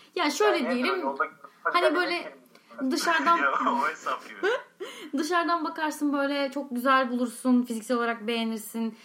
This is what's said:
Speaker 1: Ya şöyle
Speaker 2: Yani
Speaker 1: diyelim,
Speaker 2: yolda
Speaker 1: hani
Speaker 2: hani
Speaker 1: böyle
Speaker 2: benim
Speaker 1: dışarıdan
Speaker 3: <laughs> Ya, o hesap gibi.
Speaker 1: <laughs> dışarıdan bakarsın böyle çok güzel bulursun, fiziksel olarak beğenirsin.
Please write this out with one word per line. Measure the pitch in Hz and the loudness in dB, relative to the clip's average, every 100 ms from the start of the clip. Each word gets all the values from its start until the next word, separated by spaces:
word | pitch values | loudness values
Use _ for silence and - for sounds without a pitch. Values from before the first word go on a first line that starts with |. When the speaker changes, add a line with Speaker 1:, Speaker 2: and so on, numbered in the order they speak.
| - - | -12 -2
Speaker 1:
Ya | 302 | -2
şöyle | 294 415 349 | 2 4 4
Speaker 2:
Yani | 233 247 | 0 0
Speaker 1:
diyelim, | 302 370 | 0 0
Speaker 2:
yolda | 277 - - - - _ | -2 -2 -4 -4 -20 _
Speaker 1:
hani | - 233 302 | 0 2 2
Speaker 2:
hani | 320 | 2
Speaker 1:
böyle | 339 339 - - - - _ - | 0 -2 -6 -16 -20 -20 _ -6
Speaker 2:
benim | 262 | -2
Speaker 1:
dışarıdan | 320 - - 339 339 | 0 2 2 4 4
Speaker 3:
<laughs> | |
Ya, | 139 - - | 4 2 0
o | 247 151 | 0 0
hesap | 156 151 127 - | -2 -6 -6 -6
gibi. | - 370 539 - - 453 - 339 | -4 0 0 -4 -14 -12 -12 -6
Speaker 1:
<laughs> | 269 | -4
dışarıdan | 311 349 339 339 320 | 0 2 2 0 -2
bakarsın | 330 311 294 294 | -4 -4 0 0
böyle | 285 277 285 277 | 2 0 0 -2
çok | 285 269 240 | -2 -4 -2
güzel | 254 262 254 | 4 4 4
bulursun, | 240 247 - 254 247 | 0 -2 -2 4 4
fiziksel | 240 226 214 247 | 4 -4 -2 0
olarak | 233 233 214 | 0 -2 -2
beğenirsin. | 233 226 220 214 226 226 - | -2 -2 -4 -8 -6 -6 -6